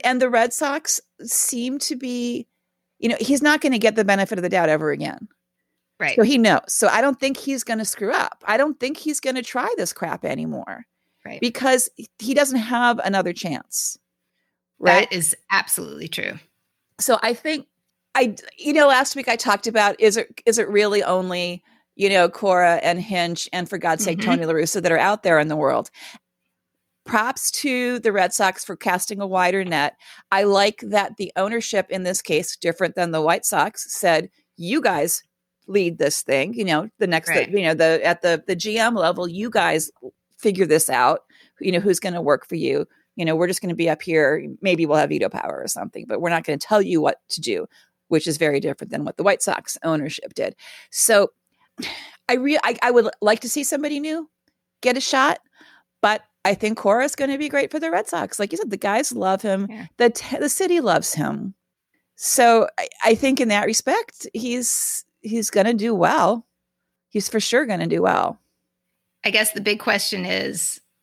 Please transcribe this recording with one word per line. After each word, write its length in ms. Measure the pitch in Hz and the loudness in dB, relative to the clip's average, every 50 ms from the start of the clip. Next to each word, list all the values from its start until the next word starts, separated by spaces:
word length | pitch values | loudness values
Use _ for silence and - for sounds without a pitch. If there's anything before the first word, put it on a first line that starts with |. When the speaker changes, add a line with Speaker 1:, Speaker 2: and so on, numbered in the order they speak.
| - | 0
Speaker 1:
and 160 | 247 254 247 | 0 2 2
the 80 | 254 254 | 2 2
Red 240 | 240 226 233 240 - | 4 4 2 2 0
Sox 480 | - 311 277 277 320 - - - - - _ _ - - | -2 -2 -2 -2 -4 -4 -4 -4 -4 -6 _ _ -16 -8
seem 560 | 240 - - - - 262 233 240 254 269 285 | -4 -2 -2 -2 -2 -4 -4 -4 -4 -4 -4
to 160 | - - 302 | -4 -6 -6
be, 520 | 254 269 247 247 240 240 240 240 247 240 - _ _ _ _ _ _ _ _ _ _ | -6 -6 -6 -4 -4 -4 -4 -4 -6 -8 -12 _ _ _ _ _ _ _ _ _ _
you 100 | - 233 | -2 -2
know, 80 | 233 - | -2 0
he's 220 | 220 262 285 254 | 0 2 2 2
not 200 | 294 294 302 302 | 4 2 2 2
gonna 180 | - 277 254 214 | 2 0 2 2
get 160 | 226 220 214 | 2 2 4
the 100 | 220 202 | 2 2
benefit 320 | 202 196 196 196 - 220 | 2 2 2 0 0 -2
of 60 | 185 180 | -4 -2
the 60 | 180 | 0
doubt 200 | 196 180 170 156 | 0 2 2 2
ever 220 | 156 151 156 151 | 2 2 0 -2
again. 360 | 143 143 156 - - - - - _ _ _ _ _ _ _ _ _ _ _ _ _ - | -2 -4 -4 -8 -10 -12 -16 -20 _ _ _ _ _ _ _ _ _ _ _ _ _ -6
Speaker 2:
Right. 160 | - 139 - | -4 0 2
Speaker 1:
So 80 | - 214 | 4 4
he 140 | 240 285 | 4 4
knows. 240 | 240 226 202 156 - - | 4 4 4 4 2 0
So 200 | - - - 220 | -2 -2 0 2
I 140 | 185 - 220 | 2 4 2
don't 180 | 254 277 262 - | 2 2 0 0
think 180 | 269 269 269 | -2 -2 -4
he's 260 | - - 277 269 247 - | -4 -6 -6 -6 -6 -6
gonna 220 | - 226 220 214 | -6 -6 -4 -4
screw 260 | - - - 202 214 | -6 -6 -6 -4 -2
up. 320 | 311 - - - - - - | -2 -2 -2 -4 -8 -8 -4
I 120 | - 214 | 0 2
don't 220 | 240 285 311 277 - | 2 2 0 0 -2
think 180 | 247 269 311 | -4 -6 -6
he's 220 | - - 302 294 - | -6 -6 -6 -6 -4
gonna 220 | - 262 262 254 | -4 -4 -4 -4
try 300 | 240 - - 247 262 440 480 | -6 -6 -6 -4 -4 -2 -2
this 160 | 240 180 - - | -2 -4 -4 -6
crap 320 | - 180 160 - - - | -6 -6 -6 -6 -6 -6
anymore. 600 | 151 - 151 156 160 147 - - - - - - _ _ _ _ _ _ _ - | -6 -6 -6 -6 -6 -8 -10 -10 -12 -14 -16 -18 _ _ _ _ _ _ _ -16
Speaker 2:
Right. 160 | - - - | -16 -6 -4
Speaker 1:
Because 480 | 233 240 233 - 254 262 262 254 - - - - 226 - _ - | -4 -4 -2 -2 2 2 2 2 2 -2 -6 -12 -20 -20 _ -8
he 160 | 214 247 269 | -6 0 2
doesn't 240 | 285 285 277 262 233 | 2 2 2 2 0
have 400 | 220 240 247 240 247 240 233 233 | -2 -2 0 2 2 2 2 0
another 340 | - 196 196 190 175 180 175 | -2 0 0 0 0 -2 -4
chance. 640 | - - 170 139 - - _ - - - - - - _ _ _ _ _ _ _ _ _ _ _ _ _ _ _ | -6 -6 -8 -8 -8 -8 _ -6 -6 -4 -6 -8 -10 _ _ _ _ _ _ _ _ _ _ _ _ _ _ _
Right? 320 | - - 180 175 190 - - | 0 2 4 4 4 4 2
Speaker 2:
That 60 | 185 | -2
is 200 | 180 160 - - - _ - | -4 -2 -4 -4 -6 _ -4
absolutely 580 | 196 190 - - - - - - - - 160 | -2 -2 -2 -2 -4 -6 -6 -8 -12 -14 -12
true. 300 | 160 - - - - - - - _ _ _ _ _ _ _ _ _ _ - | -10 -8 -8 -8 -8 -10 -12 -16 _ _ _ _ _ _ _ _ _ _ -4
Speaker 1:
So 180 | - - 226 - - | 0 2 2 2 2
I 100 | 226 240 | 0 -2
think 320 | - - 311 320 285 - _ _ _ _ _ _ _ _ _ - | -4 -4 -4 -4 -6 -6 _ _ _ _ _ _ _ _ _ 0
I, 220 | 254 254 220 190 - - - - - | 2 2 2 0 -6 -14 -20 -20 -8
you 140 | - 294 294 | -4 0 4
know, 140 | 311 294 | 6 6
last 280 | 277 262 254 277 - - | 6 6 4 2 0 -4
week 120 | 277 247 | -4 -2
I 80 | 247 233 | -2 -2
talked 300 | 233 - 254 202 - - | 0 0 0 0 0 -2
about, 340 | 233 226 220 202 202 - - | 0 2 2 4 2 4 4
is 160 | 220 214 202 | 4 4 4
it, 260 | 226 - - - - - | 2 -2 -6 -10 -2 0
is 140 | 233 214 226 | 0 2 2
it 100 | 196 - | 0 2
really 320 | 208 202 208 208 208 202 | 2 2 4 4 2 2
only, 600 | - 156 185 185 185 180 180 180 175 175 175 175 - _ _ _ _ _ _ | 2 2 0 0 -2 -2 -4 -4 -4 -6 -6 -10 -14 _ _ _ _ _ _
you 140 | - 196 190 | -2 0 4
know, 200 | 196 185 170 175 | 4 4 4 4
Cora 460 | - - 208 196 180 180 180 170 170 - - | 2 0 0 2 4 6 6 4 4 4 2
and 180 | 165 175 180 | 0 0 -2
Hinch 480 | 175 214 190 175 170 170 170 - - - | -2 -4 -2 -2 -2 -2 -4 -6 -8 -8
and, 160 | - 180 175 | -6 -8 -6
for 120 | 170 202 165 | -6 -6 -2
God's 240 | - 170 160 160 202 | 0 0 0 0 0
sake, 160 | 180 165 190 | -2 -2 -2
Speaker 2:
Mm-hmm. 100 | 220 190 | 0 0
Speaker 1:
Tony 160 | 175 170 165 | 2 2 2
La 80 | 160 160 | 0 0
Russa 300 | 156 165 - - 196 170 | 0 0 0 -2 0 2
that 80 | 175 | 2
are 80 | 165 139 | 2 4
out 240 | 147 196 208 - - | 4 2 2 0 2
there 160 | 180 165 151 | 4 4 4
in 80 | 151 | 4
the 80 | 156 151 | 2 0
world? 340 | 156 147 135 127 110 - - - - - - - - _ _ _ _ _ _ _ _ _ _ _ _ _ _ _ _ _ | 0 2 2 2 0 -2 -4 -10 -20 -20 -20 -20 -20 _ _ _ _ _ _ _ _ _ _ _ _ _ _ _ _ _
Props 460 | - 240 214 220 254 269 - - - | -2 -2 0 0 -2 -4 -4 -4 -4
to 480 | - - - 277 254 247 247 247 247 240 | -4 -2 -2 -2 -2 0 0 -2 -2 -2
the 120 | 220 220 | 0 0
Red 220 | 202 196 180 190 - | 2 2 2 0 2
Sox 300 | - 202 190 185 - - | 0 0 0 0 -2 -8
for 120 | - 180 | -12 -12
casting 440 | - - 202 180 185 - - 208 196 | -6 -2 -2 -2 -2 -2 -6 -6 -6
a 80 | 202 | -6
wider 360 | 190 185 185 180 180 190 196 190 | -2 0 2 2 2 2 0 -2
net. 320 | 180 165 147 143 143 - _ - - - - - _ | -2 -2 0 -2 -2 -4 _ -18 -20 -20 -20 -6 _
I 120 | 190 196 202 | 0 2 4
like 380 | 202 196 196 202 214 208 - | 4 4 4 4 2 0 -4
that 360 | 233 202 208 202 196 - - | -6 -2 0 0 0 -2 -4
the 140 | - 196 165 - | -8 -10 -6 -2
ownership 520 | 185 190 208 233 233 - - 220 190 185 - | -2 -2 -2 -2 -4 -4 -2 -2 -2 -2 -2
in 140 | 185 185 180 | -4 -6 -4
this 180 | 180 185 - | -4 -4 -4
case, 340 | - - 160 156 180 - - | -2 0 0 0 0 -2 -6
different 400 | - - 165 165 - 185 165 - | -4 -2 -4 -2 0 -2 -2 0
than 160 | 185 175 170 | -2 -2 -2
the 100 | 160 160 | 0 0
White 240 | 151 165 180 - - | 2 2 0 0 0
Sox, 480 | - 202 156 151 220 - - - - - | -2 0 0 0 0 -2 -8 -12 -10 -6
said, 360 | - - 175 160 160 180 - _ _ _ _ _ | 0 2 2 4 2 0 -4 _ _ _ _ _
"You 240 | - 170 180 254 311 | -10 -4 -2 0 0
guys 400 | 254 208 180 147 151 170 - - - _ _ _ _ _ _ _ _ | 0 0 0 0 0 -2 -2 -4 -8 _ _ _ _ _ _ _ _
lead 320 | - 190 208 180 170 160 165 | -2 0 0 0 0 0 0
this 240 | 156 147 - - - | 0 0 0 -2 -2
thing." 320 | - 135 135 139 196 120 | 0 0 0 0 -2 -4
You 100 | - 202 | -4 -2
know, 240 | 180 156 151 202 220 - | 0 0 -2 -2 -4 -6
the 80 | - 214 | -4 -2
next, 240 | 185 160 165 - 165 | 0 0 -2 -2 0
Speaker 2:
Right. 180 | 156 147 123 | 0 0 0
Speaker 1:
you 140 | - 190 208 | 0 0 0
know, 140 | 175 160 165 | 0 0 2
the, 280 | 156 160 160 165 151 131 | 4 4 4 4 4 2
at 200 | 170 175 - - | 0 0 2 0
the, 200 | 175 170 156 - | 0 0 0 -2
the 80 | - 190 | -4 -6
G 240 | 170 180 214 214 226 | -4 -4 -4 -2 0
M 160 | 220 240 233 | 0 0 2
level, 320 | 196 165 170 180 180 180 | 2 0 0 0 -2 -4
you 240 | 175 170 190 220 247 | -6 -6 -6 -6 -2
guys 400 | 220 208 175 165 156 156 - - - _ 127 127 - _ _ _ _ | 0 0 2 2 0 0 -2 -6 -10 _ -20 -20 -20 _ _ _ _
figure 280 | - - 214 185 185 185 | -2 0 0 2 2 2
this 240 | 151 151 156 - - | 4 4 4 2 2
out. 320 | 131 123 123 135 165 - - _ _ _ _ _ _ - | 2 2 4 2 2 0 -4 _ _ _ _ _ _ -6
You 120 | - 196 | -2 -2
know, 80 | 180 175 | 0 2
who's 200 | 170 202 175 - | 2 2 0 0
gonna 220 | - 185 175 175 | -2 -6 -6 -2
work 260 | 151 143 139 - - | 0 2 0 0 0
for 80 | - 175 | -4 -8
you? 320 | 160 151 135 135 147 - - _ _ _ _ _ | -4 -2 -2 -2 -2 -4 -6 _ _ _ _ _
You 100 | - 170 | -4 -2
know, 100 | 160 160 | 0 0
we're 120 | 160 180 | 0 0
just 140 | 175 180 - | 0 -2 -4
gonna 140 | - 180 165 | -6 -6 -4
be 140 | 170 170 160 | -2 0 0
up 120 | 151 - | -2 -2
here. 440 | - 175 160 156 147 135 151 - - 147 - - | -2 0 2 2 4 2 2 0 -4 -8 -12 -4
Maybe 240 | 190 190 175 160 165 | 0 0 2 2 2
we'll 120 | 147 151 | 2 2
have 120 | 151 143 147 | 2 2 0
veto 200 | 151 - 101 - | 0 -2 -2 -2
power 300 | - - - - - - | -2 -6 -8 -8 -8 -8
or 60 | - | -8
something, 380 | - - - - - - - - | -8 -8 -8 -8 -10 -12 -14 -10
but 140 | - 107 107 | -6 -6 -4
we're 80 | 170 170 | -2 -2
not 140 | 170 165 160 | -2 -2 -2
gonna 140 | - 147 | -4 -6
tell 240 | 160 - - 220 208 | -6 -2 0 2 2
you 200 | 196 180 175 156 | 2 2 0 0
what 180 | 151 143 - - _ - | 2 0 -2 -4 _ -10
to 120 | - 165 | -10 -6
do, 260 | - 120 98 82 - - _ _ _ _ _ _ _ - | -4 -4 -4 -4 -6 -8 _ _ _ _ _ _ _ 0
which 180 | 165 156 - | 0 0 0
is 100 | 170 147 | 0 -2
very 220 | 151 165 151 143 143 | 0 0 2 2 0
different 320 | 151 139 135 - - - | 0 -2 -4 -6 -8 -10
than 140 | 147 147 147 | -8 -6 -6
what 120 | - - | -6 -4
the 60 | - 170 | 0 2
White 180 | 202 190 - | 2 2 2
Sox 360 | - 202 - - - - - - - | 0 -2 -4 -4 -6 -10 -10 -6 -4
ownership 500 | 165 160 151 143 156 - - - - - | -2 -2 -2 -2 -6 -8 -10 -12 -10 -8
did. 220 | - - - - _ - - - - - _ | -6 -6 -6 -6 _ -18 -20 -20 -20 -20 _
So 400 | - - - - 220 202 196 - - _ _ _ _ _ _ _ _ - - - - - - - - _ _ | -4 0 2 4 6 6 4 2 0 _ _ _ _ _ _ _ _ -12 -12 -12 -12 -14 -16 -20 -20 _ _
I 80 | - 247 | -2 0
re-, 240 | 254 262 285 302 - - | 0 2 2 2 2 0
I, 140 | - 240 - | -2 -2 0
I 100 | - 247 | 2 4
would 180 | 240 240 220 - - - | 6 6 4 4 0 0
like 180 | 208 208 226 220 | 2 2 2 2
to 80 | - 226 | 0 -4
see 140 | - 302 277 | -6 -4 -2
somebody 360 | - 311 277 302 294 302 285 | -2 -2 -2 -2 -4 -4 -4
new 300 | 302 311 311 330 311 - _ _ _ _ _ _ _ _ _ _ | -4 -4 -6 -6 -8 -10 _ _ _ _ _ _ _ _ _ _
get 160 | - 247 247 | 0 0 0
a 40 | 269 | 0
shot, 380 | - - 285 262 269 302 - - _ _ _ _ - - _ _ _ _ _ _ | -2 0 2 2 2 2 0 -2 _ _ _ _ -20 -20 _ _ _ _ _ _
but 220 | - 208 214 208 - _ _ _ - | 0 0 0 0 -4 _ _ _ -2
I 100 | 196 202 | 0 0
think 240 | - 220 214 220 | 0 -2 -2 -2
Cora's 380 | - - 196 208 240 269 294 - | 0 2 2 4 4 2 0 -2
gonna 220 | - 277 277 277 | -2 -2 -2 -2
be 120 | 269 302 277 | -2 -4 -2
great 220 | 294 277 - - | -2 -2 -2 -2
for 80 | - 311 | -2 -4
the 120 | 320 330 | -2 -2
Red 160 | 339 392 427 | -2 -2 -2
Sox. 320 | - 349 320 226 - - - | -4 -4 -4 -4 -4 -4 -4
Like 120 | 202 202 | -4 -4
you 60 | - | -4
said, 120 | 370 427 226 | -4 -6 -6
the 80 | 202 | -6
guys 340 | 202 - 202 202 240 285 - | -4 -2 0 0 0 0 -2
love 300 | 247 214 190 190 190 190 | -4 -2 0 0 0 0
him. 260 | - 208 190 196 202 196 | 0 -2 -2 -2 -2 -6
Speaker 2:
Yeah. 160 | 214 214 190 - _ | -8 -12 -16 -10 _
Speaker 1:
The 120 | - 240 233 | 2 2 2
t-, 280 | 233 - - - 254 | 2 0 -6 -8 -6
the 120 | - 294 285 | -4 -2 -2
city 300 | - - 381 339 349 339 | -2 0 0 2 2 2
loves 340 | 254 196 165 160 - - - | 4 2 2 2 0 -2 -4
him. 400 | 156 147 135 143 - - 196 - _ _ _ _ _ _ _ _ _ _ _ _ | -4 -4 -4 -4 -6 -8 -10 -12 _ _ _ _ _ _ _ _ _ _ _ _
So 520 | - - - - 262 240 233 233 226 - - - | -8 -4 0 2 4 6 6 6 6 4 2 -2
I, 100 | - - - - - - | -6 -8 -8 -6 0 2
I 120 | 226 226 | 2 4
think 260 | 220 277 262 262 269 | 4 2 2 2 2
in 60 | 254 220 | 2 2
that 160 | 202 208 - | 2 0 0
respect, 600 | - 220 - - 254 339 453 - - - - - - - | 0 -2 -2 0 0 -2 -2 -2 -6 -12 -18 -16 -12 -10
he's, 720 | 226 247 240 240 247 240 - - - - - - - - _ _ _ | -8 -6 -6 -4 -4 -2 -2 -2 -2 -4 -4 -6 -8 -10 _ _ _
he's 280 | - 214 226 233 214 - | -8 -4 -4 -4 -2 0
gonna 240 | - 208 190 233 240 | 2 2 4 4 2
do 220 | 202 208 233 220 | 0 0 0 2
well. 500 | 180 170 190 294 302 180 185 226 226 - _ _ _ _ _ _ _ _ _ _ _ _ _ | 2 4 4 4 4 4 2 2 0 -4 _ _ _ _ _ _ _ _ _ _ _ _ _
He's 200 | - 208 190 - | -6 -4 -4 -2
for 100 | - 220 | -2 -4
sure 260 | - - 233 262 311 | -2 2 2 2 2
gonna 220 | 226 196 170 165 | 0 -2 -2 -2
do 140 | 170 165 170 | -2 0 2
well. 380 | 180 - - - 90 87 - - _ _ _ _ _ _ _ _ _ _ _ _ _ _ _ _ - | 2 2 2 2 0 -2 -4 -8 _ _ _ _ _ _ _ _ _ _ _ _ _ _ _ _ -4
Speaker 2:
I 80 | 214 | -2
guess 220 | 202 214 214 214 - | 0 0 0 0 -4
the 80 | 214 | -4
big 180 | 196 208 208 214 | -2 -2 -2 -2
question 460 | - 240 202 196 - - 208 185 180 | -2 -2 -2 0 -2 -4 -6 -6 -4
is, 540 | 185 185 190 202 - 208 170 - - - - _ _ _ _ | -4 -4 -4 -4 -4 -6 -6 -6 -6 -8 -10 _ _ _ _